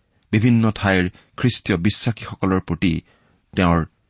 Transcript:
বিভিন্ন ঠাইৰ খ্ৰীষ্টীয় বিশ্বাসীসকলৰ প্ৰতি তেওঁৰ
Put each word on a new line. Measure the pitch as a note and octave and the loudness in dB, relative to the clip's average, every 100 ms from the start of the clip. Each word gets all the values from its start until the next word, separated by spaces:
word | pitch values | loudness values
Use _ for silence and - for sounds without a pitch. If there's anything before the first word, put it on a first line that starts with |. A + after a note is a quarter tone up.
| _ _ _ | _ _ _
বিভিন্ন | A2 B2 A#2 A2+ | 0 4 4 2
ঠাইৰ | - G2 F#2+ F2+ - _ - | 0 0 0 0 -6 _ -4
খ্ৰীষ্টীয় | B2+ - - F2+ | -2 -2 -2 0
বিশ্বাসীসকলৰ | F2+ - - A2 - - F#2+ F#2 | 0 -2 -4 -6 -8 -6 -2 -2
প্ৰতি | - F2 F#2 D#2+ - _ _ _ _ - | -2 -2 -2 -2 -6 _ _ _ _ -2
তেওঁৰ | F2+ E2+ D2+ _ | 2 2 -2 _